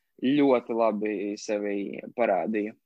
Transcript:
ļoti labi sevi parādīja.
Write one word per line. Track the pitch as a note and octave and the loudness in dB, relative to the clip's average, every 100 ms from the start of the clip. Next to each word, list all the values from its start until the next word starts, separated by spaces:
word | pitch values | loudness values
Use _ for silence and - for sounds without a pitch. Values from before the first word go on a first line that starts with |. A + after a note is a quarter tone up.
| _ _ | _ _
ļoti | B2+ D3 C#3 A#2+ A#2+ A2+ | 0 4 6 4 2 0
labi | A2+ G#2 G#2+ G2+ G2+ G#2+ | 2 2 -2 -4 -4 -6
sevi | - G#2 G#2 G2+ G2+ - - | -4 -4 -2 -4 -6 -10 -10
parādīja. | - A2+ F#2 E2+ G#2+ D3+ - | -2 0 2 0 -2 -4 -8